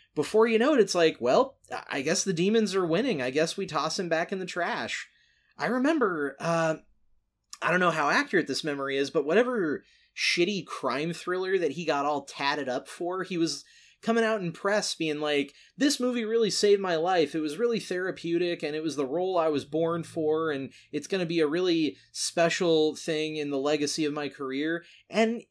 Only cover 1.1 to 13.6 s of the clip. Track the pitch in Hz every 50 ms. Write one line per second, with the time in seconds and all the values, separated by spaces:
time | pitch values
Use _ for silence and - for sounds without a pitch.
1.1 | - - 110 123 143 202 262 269 - _ _ - - - - - - 143 131 147
2.1 | 175 202 - 190 185 156 180 196 220 226 214 190 185 196 180 165 156 180 262 277
3.1 | 202 143 123 127 131 151 160 160 - - 196 165 147 151 143 160 156 - 190 170
4.1 | 165 160 175 - 202 190 185 175 - 180 170 190 233 165 120 107 - - - -
5.1 | _ _ _ _ _ _ _ _ _ - 139 170 233 254 254 294 330 311 240 196
6.1 | 175 151 147 139 - - 165 165 165 165 165 160 160 147 - _ _ _ _ _
7.1 | _ _ _ _ _ _ _ _ - - - 139 170 180 185 175 160 160 147 143
8.1 | 170 185 190 185 - 175 143 135 131 - - 156 143 139 135 135 135 139 139 135
9.1 | 135 165 139 143 165 208 247 247 254 226 180 151 131 - - _ _ _ _ _
10.1 | _ - - - - 175 175 190 208 190 - - - - - 131 120 139 151 170
11.1 | 170 - - 175 180 185 185 185 196 190 170 147 131 165 175 151 151 143 139 147
12.1 | 151 139 - - - - 143 139 147 151 139 123 123 139 - - - - 175 170
13.1 | 180 190 175 - 190 165 165 156 143 143